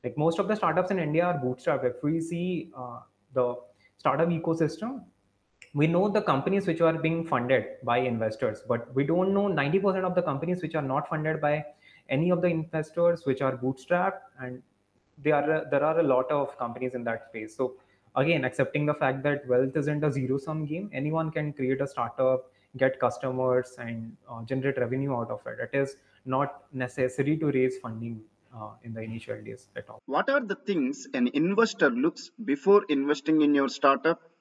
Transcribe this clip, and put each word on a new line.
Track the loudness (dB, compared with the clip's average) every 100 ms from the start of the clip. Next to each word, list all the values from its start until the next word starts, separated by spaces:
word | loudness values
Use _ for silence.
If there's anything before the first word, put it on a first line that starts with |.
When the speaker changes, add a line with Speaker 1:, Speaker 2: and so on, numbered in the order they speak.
Speaker 1:
Like | -6 0
most | 0 2
of | 0
the | 2
startups | 2 2 0
in | 0
India | 2 2
are | 2 0
bootstrapped. | -2 -2 0 0
If | 0 0
we | -2 -2
see, | -2 -4 -2 -4 -6 -12
uh, | -12 -12 -18 _ _
the | 0 0 -2 -12 _ _ _
startup | 0 2 2
ecosystem, | 2 0 2 0 0 -8 -8 -14 _ _ _ _ _ -10
we | 0 2
know | 4 2
the | 2
companies | 2 0 2 0 0
which | 2
are | 2
being | 2 0 -2
funded | 0 -2 2 2 0 -8
by | 0 0
investors, | 2 0 -2 -2 -4 -4 -2
but | -2 -2
we | -2
don't | 0 2 2
know | 2 2
ninety | 0 2 2
percent | 2 0
of | 0
the | 0
companies | 0 -2 -2 -2
which | -2
are | -4
not | 0 -2 -2
funded | -4 -2 0
by | 0 0 -4 -16 _ -20 _
any | 0 2
of | 4
the | 2
investors, | 0 -2 -4 -4 2 2 2
which | -2 0
are | 0 0
bootstrapped, | -4 -4 -2 0 0 -4 -16 -14
and | -12 -12 -18 _ _ _ _ -4
they | 2
are, | 2 2 0 2
there | 0
are | 2 2
a |
lot | 4 2 2
of | 0 -2 -4
companies | -8 -4 -6
in | -4
that | -4 -6 -8
space. | -12 -12 -4
So | -4 -4 _ _ _ 0
again, | 2 2
accepting | 0 -2 -2 0
the | 0
fact | 0 -2 0
that | -2 -2 0
wealth | 2 2
isn't | 0 -2 0
a | 0
zero-sum | -2 -2 -4 -4 -6 -6
game, | -6 -8
anyone | -6 -4 -2 -2
can | -4 -6
create | -2 -2 0
a | -2
startup, | -4 -6 0 2 2 -2 _ _ 0
get | 0 2
customers, | -2 0 -4 -2 2 2 0 -10
and, | -8 -8 -10 -14 -16
uh, | -14
generate | -6 -2 -2 -2
revenue | -2 -2 -2 -2
out | -4
of | -8 -8
it. | -10 -4
It | -2
is | -2 -4 _ _ -4
not | -2 -2 -4 -12
necessary | -8 -6 -2 -2 0 0 2
to | 2
raise | 2 0 -2
funding, | -10 -8 -8 -10 -14 _ _
uh, | -14 -14 -14
in | -12
the | -10
initial | -8 -10 -8 -10
days | -10 -14 -14 -14
at | -14
all. | -18
Speaker 2:
What | -4 -2 0
are | 0
the | -2 -8
things | -2 0 0 -4 -6
an | 0 0
investor | 2 2 4 2 4 2
looks | 4 0 -2 -18 -12
before | -4 0 6 6 6
investing | 0 2 -2 2 4
in | 6
your | 4 2
startup? | 2 4 4 2 -2 -6 _